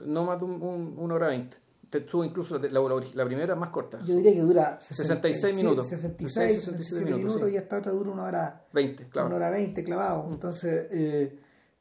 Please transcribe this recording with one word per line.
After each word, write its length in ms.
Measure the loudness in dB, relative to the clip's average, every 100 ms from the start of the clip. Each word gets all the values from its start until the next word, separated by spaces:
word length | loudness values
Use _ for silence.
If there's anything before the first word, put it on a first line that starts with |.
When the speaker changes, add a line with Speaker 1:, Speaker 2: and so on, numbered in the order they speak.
| -4
Speaker 1:
No 180 | -2
más 140 | 0 -2
de 60 |
un, 180 | -4 -4
un, 320 | -6 -6 -6 -6
una 160 | -2
hora 140 | 0 2
veinte. 280 | 0 -4 -12 _ _ -4
Tetsuo 340 | -4 -2 0
incluso 360 | 0 -2 -4 -2
la, 100 | 0
la, 320 | 2 2 2 -2
la 100 | -2
primera 300 | -2 0 -2
es 40 | -2
más 120 | -2
corta. 340 | -4 -6 -6
Speaker 2:
Yo 100 | 0
diría 200 | 6 6
que 80 | 8
dura 360 | 6 6 4 0
Speaker 1:
Sesenta 480 | -8 -2 0 2 0
y 60 |
seis 80 | 2
Speaker 2:
sesenta 80 | 0
y 40 |
siete, 20 | 2
Speaker 1:
minutos. 320 | 4 2 0
Speaker 2:
sesenta 340 | -4 -6 -6
y 60 | -4
seis, 320 | 0 4 4
Speaker 1:
Sesenta 220 | 0 -6
y 20 |
siete 0 |
Speaker 2:
sesenta 0 |
y 0 |
siete 200 | -4 -2
Speaker 1:
minutos, 200 | 0 0
Speaker 2:
minutos, 240 | 0 0 0
Speaker 1:
sí. 60 |
Speaker 2:
y 20 | 0
esta 220 | -2 -4
otra 140 | -2
dura 180 | -2 -2
una 140 | -4
hora, 420 | -4 -2 -2 -6 -4
Speaker 1:
Veinte, 340 | 0 0 -2 -8
claro. 200 | -2 0
Speaker 2:
una 80 | 0
hora 120 | 0
veinte 320 | 0 -2 -4
clavado. 400 | -4 -2 -2 -2
Speaker 1:
Mm. 80 | -4
Speaker 2:
Entonces, 520 | -6 -6 -4 -2 -2 -2
eh, 480 | -2 0 0 -2 -4 -20 _ _ _